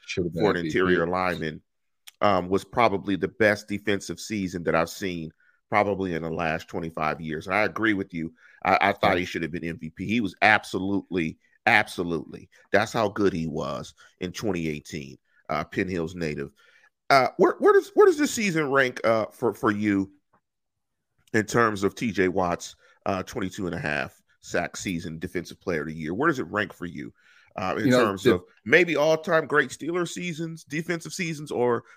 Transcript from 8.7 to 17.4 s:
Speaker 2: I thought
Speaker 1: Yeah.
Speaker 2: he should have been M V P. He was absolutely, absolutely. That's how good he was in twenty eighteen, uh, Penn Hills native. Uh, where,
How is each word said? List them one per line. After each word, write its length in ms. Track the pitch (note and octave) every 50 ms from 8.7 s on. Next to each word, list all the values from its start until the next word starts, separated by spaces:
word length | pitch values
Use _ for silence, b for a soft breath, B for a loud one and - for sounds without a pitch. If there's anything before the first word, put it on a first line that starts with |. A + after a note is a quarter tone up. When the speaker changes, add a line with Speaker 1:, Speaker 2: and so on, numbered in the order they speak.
| F#2 -
Speaker 2:
I 120 | - G2+
thought 200 | G2+ - - G2+
Speaker 1:
Yeah. 80 | F#2+ F2+
Speaker 2:
he 40 | F2+
should 180 | - - F2
have 100 | E2 D2+
been 120 | D#2+ E2+ D#2+
M 140 | E2+ D#2+ D#2+
V 120 | E2 D#2
P. 160 | - - F#2+
He 140 | F#2 G#2+ A#2+
was 140 | G#2+ F2+ - -
absolutely, 960 | - G#2+ G#2+ G2+ - - - F#2+ F#2+ G2 G2+ F#2+ - - - F#2 E2 D#2+ E2+ _ _ _ _ _ -
absolutely. 840 | A2 A#2 G#2 G#2+ - - - F2+ F2 E2 D2+ - - - - - - b b b b
That's 200 | - G2 A2 -
how 160 | - A#2+ A2 G2+
good 240 | G#2 A2 G2+ F#2
he 140 | F#2 E2 D#2+
was 480 | D#2+ C#2+ D#2 C#2+ C#2 C#2+ B1 - - - b b b b b
in 120 | - F2+
twenty 360 | E2+ - - G#2+ F#2 F2 E2 D#2+
eighteen, 480 | D2+ D2 - - - D2+ C#2 C2+ - - _ _ _ _ _ -
uh, 160 | D2+ D2+ D#2+
Penn 240 | - - A2+ F#2+ F2+
Hills 280 | F#2 E2+ D#2+ D#2+ F2
native. 340 | F2+ E2 D#2 D2 C#2+ C#2 C2+ _ b b b b b b b b _ _ -
Uh, 200 | C#3 C3+ B2+ - -
where, 180 | -